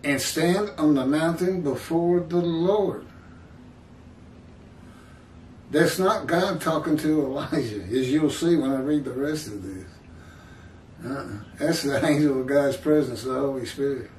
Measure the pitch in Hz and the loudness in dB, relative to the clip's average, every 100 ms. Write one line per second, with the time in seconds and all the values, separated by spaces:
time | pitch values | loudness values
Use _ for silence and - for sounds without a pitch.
0 | 143 139 - 160 165 190 208 - 151 143 | -2 -2 -2 0 2 2 0 2 4 4
1 | 131 151 165 165 180 185 147 123 - 165 | 4 2 2 2 0 0 -2 -4 -2 0
2 | 170 175 170 175 170 165 180 208 190 - | 4 2 2 0 2 2 2 4 2 -2
3 | - - - - - - - - - - | -12 -20 -20 -20 -20 -20 -20 -20 -20 -20
4 | - - - - - - - - - - | -20 -20 -20 -20 -20 -20 -20 -20 -20 -20
5 | - - - - - - - 147 170 - | -20 -20 -20 -20 -20 -20 -2 0 0 0
6 | 190 220 - 170 196 170 160 151 156 151 | 0 0 0 0 0 -2 -2 -2 -2 -2
7 | 156 156 135 139 - 151 117 104 90 120 | 0 0 0 -4 -4 -4 -4 -6 -4 -2
8 | 127 151 151 - 165 165 131 135 135 151 | 0 2 0 0 2 2 2 -2 0 -2
9 | 131 123 143 156 110 104 95 92 82 - | -2 -4 -4 -4 -6 -10 -10 -12 -14 -20
10 | - - - - - - - - - - | -20 -20 -20 -20 -20 -20 -20 -20 -20 -14
11 | 123 139 - 104 - - 151 160 143 139 | -10 -8 -8 -12 -14 -4 0 0 0 2
12 | 156 147 151 131 127 143 143 123 151 151 | 2 4 4 2 4 4 4 0 4 4
13 | 127 113 120 131 139 135 117 - 139 135 | 4 -4 -4 -2 -2 -2 -6 -4 -2 -2
14 | - | -8